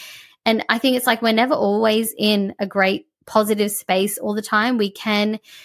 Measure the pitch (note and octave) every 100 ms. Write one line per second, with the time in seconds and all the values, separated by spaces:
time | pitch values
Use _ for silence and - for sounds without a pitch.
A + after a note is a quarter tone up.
0 | - - - _ A3+ A3+ - A3+ C4+ B3
1 | B3 A3+ A3+ A3 B3+ D4+ G3+ G#3 A3 G#3+
2 | A3 - G#3+ G#3 G3 - G3 G3+ F#3+ G3+
3 | - _ - A3 G#3+ G#3+ G#3 - - F#3
4 | G3+ - G#3+ G#3 G#3+ G#3+ A#3 A#3+ G3+ -
5 | A3 G#3 G#3 G#3+ _ -